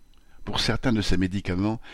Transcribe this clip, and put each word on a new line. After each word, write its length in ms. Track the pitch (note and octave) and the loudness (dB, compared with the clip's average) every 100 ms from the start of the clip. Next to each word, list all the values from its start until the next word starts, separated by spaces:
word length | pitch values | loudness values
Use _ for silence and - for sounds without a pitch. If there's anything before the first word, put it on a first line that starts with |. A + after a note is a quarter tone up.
| - - - - | -20 -20 -20 -14
Pour 140 | - G2+ | -6 -2
certains 340 | - A2 C3+ | 0 0 2
de 100 | A2 | 2
ces 160 | - F2+ | 4 4
médicaments, 640 | F#2+ G2 F#2+ F2+ G#2 A2 - | 2 0 -2 0 0 -2 -8